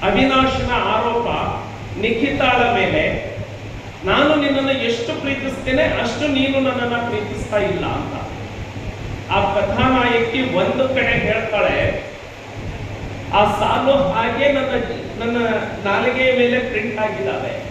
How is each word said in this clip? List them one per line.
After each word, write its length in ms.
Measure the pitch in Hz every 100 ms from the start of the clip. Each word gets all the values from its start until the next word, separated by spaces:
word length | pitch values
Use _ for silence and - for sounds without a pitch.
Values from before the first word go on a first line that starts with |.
ಅವಿನಾಶನ 640 | 190 214 269 262 262 247 240
ಆರೋಪ 560 | 233 214 220 226 233 - - 185 - - - - -
ನಿಖಿತಾಳ 760 | 220 226 277 - 269 247 240
ಮೇಲೆ. 600 | 190 - 156 - - - - - - - - - -
"ನಾನು 300 | 185 220 294
ನಿನ್ನನ್ನ 360 | 302 277 269 269
ಎಷ್ಟು 500 | 262 226 226 233 311
ಪ್ರೀತಿಸ್ತೇನೆ, 640 | 269 269 269 262 - 269
ಅಷ್ಟು 460 | 311 254 240 - 294
ನೀನು 320 | 262 269 269
ನನ್ನನ್ನ 360 | 262 247 240 240
ಪ್ರೀತಿಸ್ತಾ 640 | 240 208 208 208 - 208
ಇಲ್ಲ" 280 | 202 180 151
ಅಂತ. 280 | - - - - - - - - - - - - - -
ಆ 240 | 190 208
ಕಥಾನಾಯಕಿ 1000 | 302 - 226 254 262 240 233 233 262 254
ಒಂದು 340 | 180 196 247 262
ಕಡೆ 300 | 262 233 240
ಹೇಳ್ತಾಳೆ, 960 | 208 214 - - 190 - - - - - - - - - - - - - - - -
ಆ 100 | 190
ಸಾಲು 480 | 208 202 226 - 262
ಹಾಗೆ 600 | 277 - 220 233 262 285
ನನ್ನ, 300 | 269 254 240 233 233 - -
ನನ್ನ 280 | 226 240 233 214 208 -
ನಾಲಿಗೆಯ 540 | 196 208 247 247 262 254
ಮೇಲೆ 200 | 240 247
ಪ್ರಿಂಟ್ 400 | - 208 220 208
ಆಗಿದ್ದಾವೆ. 680 | 214 190 196 - - - -